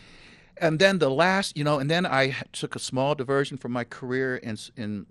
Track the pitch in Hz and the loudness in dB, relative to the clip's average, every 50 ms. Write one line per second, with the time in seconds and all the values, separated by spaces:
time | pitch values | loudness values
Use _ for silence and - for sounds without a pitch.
0 | - - - - - - - - _ _ _ - 180 160 156 147 190 196 196 180 | -20 -20 -20 -20 -20 -20 -20 -20 _ _ _ -2 0 0 4 4 4 4 6 4
1 | 156 135 135 139 170 185 190 196 196 - - 151 147 147 151 143 135 143 160 175 | 2 2 4 4 4 4 4 2 0 -2 -4 -2 0 0 0 0 2 0 2 2
2 | 180 135 135 135 135 135 131 - - - - - - 135 - 117 - - 127 127 | 2 2 2 2 2 2 0 -4 -10 -10 -10 -8 -8 -8 -8 -8 -8 -4 -2 0
3 | 135 143 151 131 127 123 139 139 139 139 143 131 - 123 120 123 120 - - - | 2 2 0 0 0 0 0 0 0 0 -4 -8 -8 -6 -4 -4 -4 -6 -10 -12
4 | 135 123 127 131 131 131 127 123 - 117 107 104 - - - - 110 104 104 101 | -8 -4 -2 -2 -2 -2 -4 -4 -6 -8 -10 -10 -10 -14 -12 -10 -8 -6 -6 -8
5 | - - | -8 -10